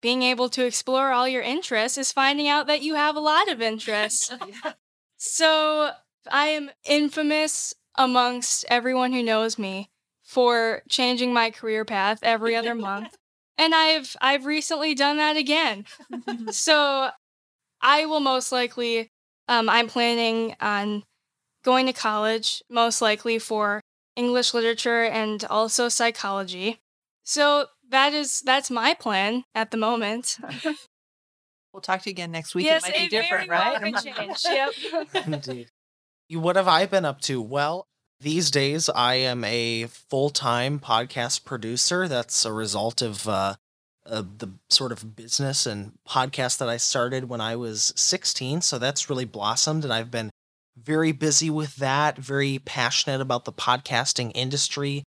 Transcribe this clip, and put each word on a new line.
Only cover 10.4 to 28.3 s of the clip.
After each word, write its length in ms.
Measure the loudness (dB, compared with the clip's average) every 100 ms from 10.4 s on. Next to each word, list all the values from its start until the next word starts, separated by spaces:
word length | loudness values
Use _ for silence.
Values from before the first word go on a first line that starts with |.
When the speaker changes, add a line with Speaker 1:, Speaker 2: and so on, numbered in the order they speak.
| 4 4 2 -2 -2
Speaker 1:
changing 460 | 0 2 2 2
my 180 | 2 2
career 360 | -2 -4 -4 -2
path 320 | 0 0 0
every 320 | 0 2 2
other 200 | 0 -2
Speaker 2:
<laughs> 140 | -4 -4
Speaker 1:
month. 280 | -6 -8 -16 _ _ _ 0
And 180 | 4
I've, 400 | 6 6 4 0 -2
I've 240 | 2 2
recently 500 | 0 -2 -2 -2 -2
done 220 | 2 2 4
that 220 | 2 2
again. 480 | 2 2 2 -2 -10 -20 -14 -12
<laughs> 340 | -8 -8 -6
So 600 | -4 2 4 4 2 -2 -4 _ _ _ _ _ _
I 240 | 4 4
will 160 | 4 0
most 320 | 2 0 0
likely, 560 | -2 -2 -2 -2 -2 -4 _ _ _ 0
um, 220 | 2 4
I'm 180 | 4 2
planning 680 | 0 0 2 0 0 -4 -4
on 440 | -2 -2 -2 -4 -8 _ _ _ _ _
going 220 | 2 4 2
to 80 |
college, 680 | 0 -2 0 0 0 -2 -6 _
most 320 | 0 2 2
likely 380 | 2 2 0 -2
for 420 | -2 -2 0 -2 -8 _ _ -4
English 360 | 0 2 2
literature 520 | 2 0 0 0 2
and 380 | 2 0 -2 -4 -2
also 400 | 0 2 2 0
psychology. 920 | 2 0 -2 -6 -6 -6 -6 -6 -6 _ _ _ _
So 440 | -6 2 4 4 0 _ _
that 240 | 2 2
is, 280 | 2 -2